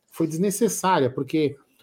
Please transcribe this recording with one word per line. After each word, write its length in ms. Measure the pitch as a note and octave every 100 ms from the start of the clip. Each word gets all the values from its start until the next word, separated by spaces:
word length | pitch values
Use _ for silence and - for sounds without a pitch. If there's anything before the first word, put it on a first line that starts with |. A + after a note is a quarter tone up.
| _
foi 160 | - E3
desnecessária, 840 | D#3+ G3+ F#3 A3+ - F#3 F3+ C3
porque 460 | B2+ C3 D#3+ D3+ A#2+ _ _